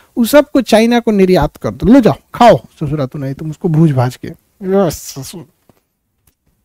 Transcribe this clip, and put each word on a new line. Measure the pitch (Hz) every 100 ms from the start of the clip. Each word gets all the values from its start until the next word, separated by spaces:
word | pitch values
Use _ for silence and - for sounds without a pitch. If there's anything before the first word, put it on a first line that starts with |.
| _ -
उस | 226
सब | 285 277
को | 285
चाइना | 220 220 233 240
को | 233
निर्यात | 202 185 180 147 -
कर | 117
दो, | 127 165
लो | 269
जाओ | 208 - _
खाओ | - 240 165
ससुरा | - _ 151 151 131
तू | 151
नहीं, | 135
तुम | 139 156
उसको | 151 185
भूज | 156 165
भाज | 131 123 -
के। | - - _ _
यस, | 185 196 180
ससुर। | - - - 131 180 127 _ _ _ _ _ _ _ _ _ _ _